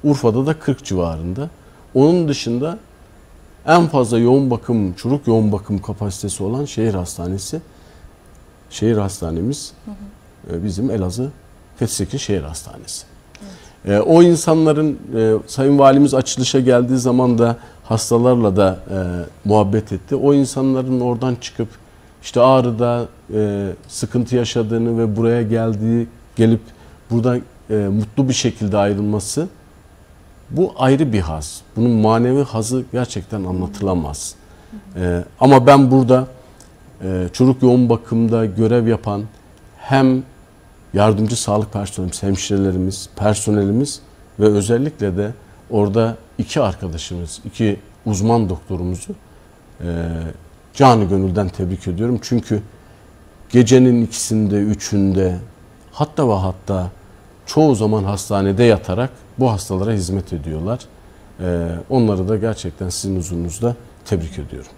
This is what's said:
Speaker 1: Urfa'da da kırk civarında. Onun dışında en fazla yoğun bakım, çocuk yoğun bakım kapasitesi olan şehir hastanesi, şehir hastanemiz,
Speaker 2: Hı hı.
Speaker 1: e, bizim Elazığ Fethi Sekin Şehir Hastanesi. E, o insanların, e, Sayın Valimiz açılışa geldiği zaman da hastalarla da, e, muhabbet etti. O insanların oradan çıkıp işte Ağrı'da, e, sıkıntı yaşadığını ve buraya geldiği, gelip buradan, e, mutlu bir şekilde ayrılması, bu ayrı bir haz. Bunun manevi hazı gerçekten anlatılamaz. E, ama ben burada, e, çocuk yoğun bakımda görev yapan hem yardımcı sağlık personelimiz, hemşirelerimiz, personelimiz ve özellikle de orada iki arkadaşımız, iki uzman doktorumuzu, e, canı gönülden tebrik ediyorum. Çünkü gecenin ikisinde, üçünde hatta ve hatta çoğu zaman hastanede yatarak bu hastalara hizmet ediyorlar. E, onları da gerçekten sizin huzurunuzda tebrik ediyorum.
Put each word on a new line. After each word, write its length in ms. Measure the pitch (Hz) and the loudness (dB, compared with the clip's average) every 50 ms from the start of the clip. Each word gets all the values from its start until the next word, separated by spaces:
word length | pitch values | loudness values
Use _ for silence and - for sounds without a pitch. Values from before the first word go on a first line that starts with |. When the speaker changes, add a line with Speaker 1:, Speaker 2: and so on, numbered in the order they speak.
| - | 2
Speaker 1:
Urfa'da 420 | 147 143 135 - 117 107 123 135 | 2 0 2 2 2 2 2 0
da 140 | 151 160 160 | 0 -2 -2
kırk 260 | - - 131 - - | -2 -4 -4 -4 -4
civarında. 640 | - 98 90 85 85 82 78 82 87 95 127 143 165 - - - - - - - - - | -4 -2 -2 -2 -2 -4 -6 -6 -8 -6 -8 -8 -10 -12 -20 -20 -20 -20 -20 -20 -2 2
Onun 340 | 131 139 156 175 180 165 | 4 4 4 4 2 0
dışında 520 | 147 143 - - 117 117 123 139 160 175 220 - _ - _ - _ - - - _ - - - - - - - | -2 -4 -4 -4 -4 -4 -2 -4 -6 -6 -10 -16 _ -20 _ -20 _ -20 -20 -20 _ -20 -20 -20 -20 -20 -10 0
en 200 | - 165 175 170 | 2 4 4 4
fazla 320 | 156 151 139 123 107 120 117 | 2 2 0 0 2 2 2
yoğun 320 | 117 120 131 139 135 131 | 4 4 4 4 4 0
bakım, 420 | 120 110 - - 120 113 101 92 90 | -2 -4 -2 -2 0 0 0 -2 -4
çocuk 340 | - - 117 139 143 - | -6 -2 -2 -2 -2 0
yoğun 240 | 117 113 113 110 104 | 2 2 2 2 2
bakım 300 | 101 98 104 - 104 98 | 0 -2 -4 -4 -6 -4
kapasitesi 640 | 98 - 101 - 104 101 92 - - 101 - - 98 | -4 -8 -8 -6 -6 -6 -6 -6 -8 -8 -6 -6 -4
olan 220 | 98 120 135 147 | -4 -4 -4 -6
şehir 280 | 139 - 113 110 113 101 | -6 -4 -2 -2 0 -2
hastanesi, 680 | 92 87 87 - - 85 90 95 98 - - - 165 - - - - - - - - - - - _ _ - - - - - _ _ _ - | -2 -6 -6 -8 -8 -6 -6 -6 -6 -6 -8 -10 -10 -12 -14 -20 -20 -20 -20 -20 -20 -20 -20 -20 _ _ -20 -20 -20 -20 -20 _ _ _ -20
şehir 280 | - - 104 113 113 | -8 -2 0 0 2
hastanemiz, 760 | 104 101 95 92 - 87 80 80 82 92 120 143 - - - - - - | 2 0 -4 -6 -6 -6 -6 -4 -4 -4 -4 -6 -6 -10 -16 -18 -20 -18
Speaker 2:
Hı 60 | 214 208 - - 202 - _ _ - - _ - - | -18 -18 -16 -18 -20 -20 _ _ -20 -20 _ -14 -10
hı. 60 | 85 | -8
Speaker 1:
e, 60 | 85 95 | -6 -6
bizim 280 | 104 87 98 120 131 | -6 -4 -4 -4 -4
Elazığ 400 | 110 107 92 90 90 117 127 143 - - - - - - - _ - | -2 -4 -4 -4 -4 -6 -8 -8 -10 -16 -20 -20 -20 -20 -20 _ -6
Fethi 180 | - 123 107 - | -6 -6 -6 -4
Sekin 220 | - 98 - - | -6 -6 -6 -6
Şehir 240 | 85 - - 101 90 | -8 -4 -4 -4 -4
Hastanesi. 720 | 71 76 78 - - - - - - - - - - _ - - _ - _ - 208 196 180 - - - - _ - | -4 -8 -12 -14 -16 -16 -20 -18 -16 -14 -16 -16 -16 _ -20 -20 _ -20 _ -20 -20 -20 -20 -20 -20 -20 -20 _ -4
E, 140 | 98 101 104 | 0 0 2
o 240 | - - 165 170 170 | 4 6 8 8 8
insanların, 760 | 175 170 156 - 170 160 160 160 156 147 151 156 151 135 - - - - | 8 6 2 2 0 2 4 4 2 2 2 0 -2 -2 -6 -10 -6 -2
e, 180 | 113 110 110 110 104 107 | 0 2 2 2 0 -2
Sayın 320 | - - 135 135 139 143 143 | -6 -4 0 2 4 6 6
Valimiz 340 | 139 135 135 139 143 135 135 | 6 6 8 6 4 4 4
açılışa 460 | 131 127 - - 131 127 - - 135 | 0 0 -2 -4 -4 -4 0 0 2
geldiği 380 | 127 127 123 120 123 120 131 | 4 4 4 4 4 2 0
zaman 400 | 127 120 131 123 127 123 123 120 | 0 0 2 2 2 2 2 2
da 200 | 113 117 117 117 - - - - - - | 2 2 2 0 -4 -10 -20 -20 -20 -4
hastalarla 720 | - 117 113 - - 120 117 120 127 127 120 113 104 95 | -4 -2 -2 0 0 2 4 4 4 4 4 2 2 4
da, 240 | 104 98 95 92 90 - - | 4 2 2 2 -2 -10 -6
e, 80 | 98 95 92 90 87 87 82 - - - - 104 | -6 -4 -4 -4 -6 -6 -8 -10 -16 -8 -2 2
muhabbet 420 | 104 107 104 98 101 110 107 - | 4 4 4 2 0 -2 -2 -4
etti. 240 | 98 92 - - 143 | -10 -10 -6 -6 -4
O 180 | 131 - 143 143 | 0 2 4 4
insanların 680 | 139 135 127 - 135 135 135 131 131 127 131 127 127 | 4 2 0 -2 -2 -2 0 0 -2 -2 -2 -2 -2
oradan 360 | 123 123 120 113 131 127 123 | -2 -2 -2 -2 -2 -4 -4
çıkıp 320 | 123 - - - - 113 107 - - - - - - - - - _ - | -4 -8 -14 -8 -8 -8 -8 -8 -20 -20 -20 -20 -20 -20 -20 -20 _ -20
işte 180 | - - 123 | -4 2 4
Ağrı'da, 680 | 120 131 135 131 123 123 113 110 120 120 120 120 117 - - - _ - 95 | 6 6 6 4 2 0 -2 0 0 0 0 -2 -4 -8 -12 -20 _ -6 -2
e, 360 | 107 107 104 101 101 101 95 90 - - | -2 -2 -2 -2 -4 -4 -6 -8 -12 -16
sıkıntı 480 | - - - - - - 123 117 117 123 | -16 -10 -10 -8 -4 -2 -4 -2 0 0
yaşadığını 600 | 123 120 117 - 123 113 107 117 113 117 117 117 | -2 -2 0 -2 -2 -2 -2 -2 -2 0 0 0
ve 180 | 113 113 107 104 | 0 0 0 0
buraya 260 | 113 117 117 117 120 | 0 0 0 0 0
geldiği, 680 | 117 104 113 113 113 113 110 101 107 113 117 117 117 113 - - - - - | 0 0 -2 -2 0 -2 -2 -2 -2 0 0 0 -2 -4 -12 -20 -20 -12 -2
gelip 260 | 113 113 110 113 113 - - - - - - - - _ - | 2 2 2 2 0 -2 -12 -20 -20 -20 -20 -20 -20 _ -4
buradan, 300 | 117 117 110 127 123 123 120 - - - - - | -2 0 0 0 -2 -2 -6 -10 -20 -20 -6 -4
e, 60 | 110 | -2
mutlu 540 | 107 101 98 98 107 107 107 - - 135 127 | -2 0 0 -2 -2 -2 -2 -2 -2 0 0
bir 40 | 123 | -2
şekilde 440 | - - 120 - - 110 101 101 | 0 -2 -2 -2 -2 -4 -2 0
ayrılması, 680 | 104 101 101 101 98 104 104 107 104 95 - - 143 165 190 - - - - - - _ - - - - _ - - - - - - - - | 2 2 2 0 -2 -2 -2 -2 -4 -4 -6 -6 -6 -6 -6 -10 -18 -20 -20 -20 -20 _ -20 -20 -20 -20 _ -20 -20 -20 -20 -20 -20 -18 -8
bu 240 | 120 147 190 - - | -2 -2 -2 -2 0
ayrı 360 | - 131 131 139 139 160 135 110 | 0 2 2 4 4 2 0 0
bir 60 | 101 | -2
haz. 420 | 85 78 78 78 76 - - - - - - | -2 -2 -6 -8 -8 -12 -14 -18 -20 -10 -4
Bunun 160 | 110 117 123 | 0 0 2
manevi 520 | 117 110 107 110 110 113 120 123 131 143 139 | 2 4 4 4 4 4 2 2 2 0 0
hazı 400 | 127 - 113 107 110 127 131 123 - | -2 -4 -4 -4 -2 -4 -4 -4 -4
gerçekten 520 | - 123 123 - - 101 90 - 110 104 92 | -4 -4 -4 -4 -6 -12 -10 -8 -8 -8 -6
anlatılamaz. 920 | 90 92 92 92 - - - 101 98 92 90 78 71 73 - - - - - - - - - - - - 208 - - - | -4 -4 -4 -6 -6 -6 -4 -2 -2 -2 -2 -4 -6 -8 -10 -12 -14 -16 -18 -20 -20 -20 -20 -20 -20 -20 -20 -20 -14 -8
E, 280 | 90 90 90 87 87 - - - - | -4 -2 -2 -2 -2 -4 -8 -2 2
ama 280 | 131 135 139 131 120 | 6 6 6 8 8
ben 240 | 139 139 139 139 123 | 8 8 8 6 6
burada, 360 | 131 135 127 117 127 127 131 127 - - - - - - - - - _ - - - - 95 | 4 4 4 4 2 2 2 -4 -12 -20 -20 -20 -20 -20 -20 -20 -20 _ -20 -20 -20 -10 -8
e, 240 | 95 92 92 90 87 - | -4 -4 -4 -4 -4 0
çocuk 300 | - 127 131 135 127 131 | 2 4 4 4 4 4
yoğun 260 | 127 123 127 123 117 | 4 4 4 4 2
bakımda 560 | 117 113 - - 117 117 117 110 113 113 113 | 2 -2 -2 -4 -2 0 0 2 2 0 0
görev 420 | 107 92 104 113 107 120 120 113 | -2 0 0 2 2 2 2 2
yapan 360 | 113 113 107 - 107 101 101 107 110 - - - - - - - - - | 0 -2 -2 -2 -6 -6 -6 -8 -12 -16 -20 -20 -20 -20 -20 -20 -20 -20
hem 460 | - - - 135 135 131 131 131 131 131 - - - - _ - - _ - - - - - - | -16 -4 0 2 4 4 4 2 0 -4 -10 -20 -20 -20 _ -20 -20 _ -20 -20 -20 -18 -6 0
yardımcı 480 | 98 104 110 107 101 110 107 120 - | 2 4 4 4 2 0 -2 -2 -4
sağlık 320 | - - 104 107 110 107 - | -2 -2 -2 -2 -2 -4 -6
personelimiz, 500 | 101 101 98 - - 92 90 - - - | -8 -8 -6 -6 -6 -6 -6 -6 -4 -4
hemşirelerimiz, 880 | 98 98 95 - - 101 98 98 95 90 92 92 95 95 - - - - | -2 -2 -2 -2 -2 0 0 0 0 0 -2 -4 -4 -6 -8 -14 -16 -8
personelimiz 840 | - 101 107 107 - - 113 104 104 101 98 104 120 143 143 - - - - - - - - - - | -2 0 0 0 0 -2 0 0 0 2 0 0 0 -2 -4 -6 -14 -18 -20 -20 -20 -20 -18 -4 2
ve 60 | 104 | 2
özellikle 720 | 107 104 101 95 101 117 120 139 151 151 - 104 98 90 | 4 4 2 0 0 0 0 0 -4 -4 -4 -4 -4 -2
de 140 | 98 101 104 123 - - - - - - - | -2 -4 -6 -8 -14 -20 -20 -20 -20 -12 -4
orada 460 | 117 107 104 104 101 117 113 113 113 - - - - | 0 0 0 2 2 0 0 0 -2 -8 -16 -14 -8
iki 240 | - 110 - - 160 | -8 -8 -4 -2 0
arkadaşımız, 800 | 127 101 95 - 101 87 80 82 - - 92 87 85 78 - - - | 0 0 -2 -4 -10 -10 -8 -10 -10 -10 -10 -10 -10 -12 -14 -14 -16
iki 340 | - - - 113 104 101 101 - - - _ _ | -16 -4 -2 0 0 0 -2 -10 -20 -20 _ _
uzman 440 | 113 104 92 101 113 117 117 110 90 | -4 -4 0 0 2 2 2 0 -2
doktorumuzu, 640 | 92 - - - 98 85 87 90 90 87 - 190 196 - - - - - - _ _ _ _ - - - | -4 -8 -8 -10 -8 -6 -4 -6 -6 -8 -10 -14 -16 -16 -18 -20 -20 -20 -20 _ _ _ _ -20 -16 -10
e, 40 | - 87 85 85 85 82 82 82 82 82 - - - - - - _ _ _ | -8 -6 -6 -6 -6 -6 -6 -8 -8 -10 -12 -16 -20 -20 -20 -20 _ _ _
canı 320 | - 139 131 120 110 101 | 4 6 6 6 4 2
gönülden 440 | 85 98 95 95 95 87 104 101 92 | 0 0 0 0 0 0 -2 -2 -4
tebrik 380 | - - 95 87 95 92 - | -4 -6 -4 -4 -6 -6 -6
ediyorum. 320 | 95 87 87 113 120 123 104 | -8 -4 -4 -2 -2 -2 -4
Çünkü 400 | - - 123 117 - - 110 101 104 - - - - - - - - - - - - - _ _ - - | -4 -2 -2 -2 0 -2 -4 -4 -4 -10 -20 -20 -20 -20 -20 -20 -20 -20 -20 -20 -20 -20 _ _ -14 2
gecenin 560 | - 123 120 104 131 127 127 127 120 120 117 | 4 4 6 8 6 6 6 6 4 4 2
ikisinde, 500 | - - - - - 113 110 107 98 101 | 0 -4 -8 -6 -2 0 0 0 2 0
üçünde 840 | 101 101 104 104 104 - - - 101 98 98 95 98 95 90 90 90 - - - - - - - - - - | 0 0 0 -2 -4 -4 -2 0 0 2 2 2 2 0 0 -2 -4 -8 -14 -20 -20 -20 -20 -20 -20 -20 -20
hatta 380 | - - 151 - - - 147 120 | -4 -4 -4 -4 0 0 2 2
ve 40 | 104 | 2
hatta 580 | 95 95 95 92 - - - 98 92 90 92 - - - - - - - - - - - | 0 0 -4 -6 -6 -6 -4 -4 -4 -4 -6 -10 -16 -20 -20 -20 -20 -20 -20 -20 -20 -16
çoğu 300 | - - 147 160 151 131 | -2 2 2 4 4 4
zaman 280 | 101 107 104 110 107 98 | 2 2 0 0 0 -2
hastanede 600 | 98 101 95 - - 107 98 98 98 98 98 120 | -2 -4 -6 -4 -4 -2 0 0 0 2 4 4
yatarak 460 | 120 110 95 - - 90 110 127 131 - - - - - - | 4 4 2 0 -4 -4 -4 -4 -6 -6 -16 -20 -16 -4 -2
bu 120 | 131 123 | 0 0
hastalara 400 | 107 95 - - 98 92 98 110 | 0 -2 -4 -6 -4 -4 -2 -2
hizmet 420 | 113 101 90 85 95 98 92 - 92 | -2 -4 -4 -4 -4 -6 -6 -6 -10
ediyorlar. 460 | 78 69 80 78 78 82 101 123 123 - - - - - - - - - - - - | -10 -8 -8 -8 -6 -6 -6 -6 -8 -10 -20 -20 -20 -20 -20 -20 -20 -20 -20 -14 -8
E, 280 | 92 90 87 85 85 85 85 82 87 - | -6 -4 -4 -4 -4 -6 -8 -10 -8 -2
onları 400 | 131 127 117 107 101 92 92 95 | 0 2 2 2 0 0 -2 -2
da 80 | 110 | -2
gerçekten 520 | 101 104 113 104 - - 90 78 - 95 90 | -2 -2 -4 -4 -6 -10 -12 -10 -8 -8 -8
sizin 280 | - - - 98 95 | -8 -6 -6 -4 -4
huzurunuzda 580 | 92 82 95 87 85 85 85 80 - 113 120 120 - - - - - - | -4 -6 -6 -6 -6 -6 -8 -6 -4 -4 -4 -4 -6 -12 -20 -20 -20 -6
tebrik 340 | - 104 87 82 76 - - | -6 -4 -4 -4 -8 -10 -12
ediyorum. 320 | 69 - - 65 - - - | -12 -12 -14 -16 -16 -20 -20